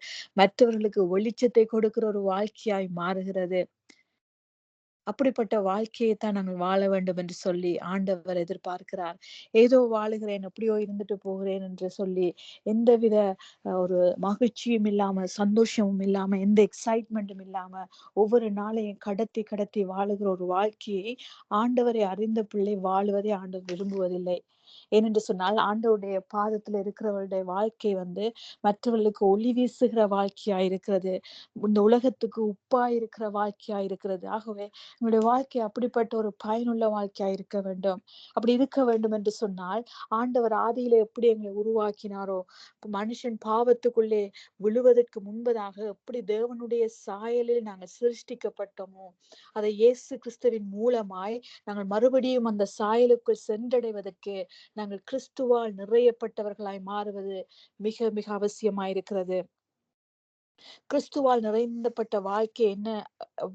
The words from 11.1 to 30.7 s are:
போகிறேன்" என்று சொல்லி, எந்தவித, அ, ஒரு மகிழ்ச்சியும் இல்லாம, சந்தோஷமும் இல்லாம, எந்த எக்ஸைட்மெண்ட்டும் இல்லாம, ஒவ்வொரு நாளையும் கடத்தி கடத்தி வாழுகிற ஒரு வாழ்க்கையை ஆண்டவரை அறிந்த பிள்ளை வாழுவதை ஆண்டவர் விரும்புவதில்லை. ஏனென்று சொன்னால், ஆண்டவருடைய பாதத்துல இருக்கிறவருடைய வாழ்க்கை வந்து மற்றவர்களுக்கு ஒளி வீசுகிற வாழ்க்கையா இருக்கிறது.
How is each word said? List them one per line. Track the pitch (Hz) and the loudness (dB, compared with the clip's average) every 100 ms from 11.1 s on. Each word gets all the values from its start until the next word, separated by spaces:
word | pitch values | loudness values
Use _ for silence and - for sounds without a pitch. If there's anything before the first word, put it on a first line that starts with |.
போகிறேன்" | 196 196 190 196 190 | -6 -6 -4 -4 -4
என்று | 190 185 185 | -6 -8 -8
சொல்லி, | - 190 185 175 - - - | -4 -2 0 0 -2 -20 -8
எந்தவித, | 208 220 233 226 226 214 196 190 - _ 196 | -2 4 6 6 6 4 2 -2 -12 _ -4
அ, | 185 | -2
ஒரு | 180 180 180 - | 2 4 4 2
மகிழ்ச்சியும் | 190 208 240 - 240 226 208 | -2 2 0 0 -2 0 2
இல்லாம, | 202 196 190 185 | 2 0 -2 -4
சந்தோஷமும் | - 202 220 226 - 196 196 | 0 2 4 2 2 0 0
இல்லாம, | 196 196 190 196 | 0 0 0 0
எந்த | 196 214 | 4 6
எக்ஸைட்மெண்ட்டும் | 196 - 233 226 220 220 202 190 | 4 2 -2 -2 -2 -8 -8 -12
இல்லாம, | 190 190 185 190 175 - - | -12 -12 -10 -14 -16 -20 -6
ஒவ்வொரு | 196 208 240 220 | 0 4 4 2
நாளையும் | 202 208 220 208 196 | -4 -4 -4 -6 -8
கடத்தி | 208 196 190 226 | -6 -4 -4 -6
கடத்தி | 214 208 196 208 185 | -6 -6 -4 -2 -2
வாழுகிற | 190 202 202 202 | -2 -2 0 -2
ஒரு | 185 180 | -2 0
வாழ்க்கையை | 185 214 - 220 196 214 254 - - - | 0 0 -4 -6 -6 -6 -12 -14 -20 -4
ஆண்டவரை | 208 247 247 240 226 | 0 2 2 2 2
அறிந்த | 190 185 220 220 | 0 0 -2 -2
பிள்ளை | 214 208 202 196 | -2 -2 -2 0
வாழுவதை | 185 190 202 196 214 | 0 2 2 0 0
ஆண்டவர் | 190 190 185 185 | -4 -6 -10 -8
விரும்புவதில்லை. | 180 196 196 180 180 180 175 _ _ _ - - | -6 -4 -2 -2 -2 -2 -4 _ _ _ -20 0
ஏனென்று | 214 220 208 | 2 2 0
சொன்னால், | - 185 185 214 | -2 -2 0 2
ஆண்டவருடைய | 190 220 226 214 196 190 - | 0 0 2 0 0 -6 -4
பாதத்துல | 208 214 214 214 208 | -2 -2 -2 -4 -4
இருக்கிறவருடைய | 196 - 220 202 196 190 | -4 -4 -4 -4 -4 -4
வாழ்க்கை | 185 190 220 _ 208 185 | -4 -2 -2 _ -2 -2
வந்து | 180 185 220 - - - | -4 -4 -6 -6 -20 -2
மற்றவர்களுக்கு | 208 208 240 226 214 208 202 | 0 0 0 2 2 4 4
ஒளி | 202 247 | 4 2
வீசுகிற | 247 247 - 240 226 202 | 2 0 2 2 4 2
வாழ்க்கையா | 196 196 - 214 185 | 2 -2 -4 -4 0
இருக்கிறது. | 185 | 0